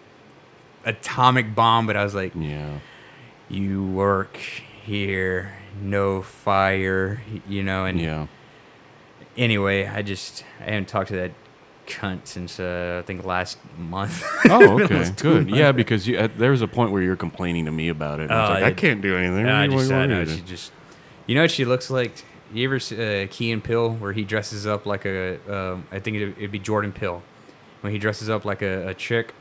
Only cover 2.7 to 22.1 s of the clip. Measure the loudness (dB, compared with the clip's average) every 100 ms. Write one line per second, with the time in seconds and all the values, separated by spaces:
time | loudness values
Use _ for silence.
2.7 | -10 -14 -20 -20 -20 -20 -20 -10 -6 -2
3.7 | -2 -2 2 2 2 -2 -10 -12 -14 -16
4.7 | -16 -6 -4 -2 0 0 -2 -4 -12 -16
5.7 | -10 -2 2 2 0 -4 -6 2 4 4
6.7 | 2 0 0 0 -4 -8 -12 -8 -4 -2
7.7 | -2 -2 -2 -2 -4 -8 -12 -20 -20 -20
8.7 | -20 -20 -20 -20 -20 -10 0 2 4 2
9.7 | 2 0 -4 -6 -6 -10 -14 -18 -14 -6
10.7 | -4 -4 -4 -2 -4 -6 -8 -20 -20 -20
11.7 | -20 -16 -8 -6 -8 -10 -12 -10 -8 -6
12.7 | -4 -6 -6 -8 -8 -4 -4 -4 -8 -16
13.7 | -12 -8 -4 -4 -6 -6 6 8 12 10
14.7 | 10 4 2 0 0 4 4 4 4 6
15.7 | 6 2 0 0 0 0 2 4 4 2
16.7 | 2 2 2 2 0 -4 -4 -2 0 -2
17.7 | -2 -2 -2 -4 -4 0 2 2 2 2
18.7 | 2 0 2 0 0 0 2 2 2 2
19.7 | 2 2 2 2 0 -2 -6 -8 -14 -16
20.7 | -18 -20 -20 -20 -12 -2 2 2 2 0
21.7 | 0 0 -2 -2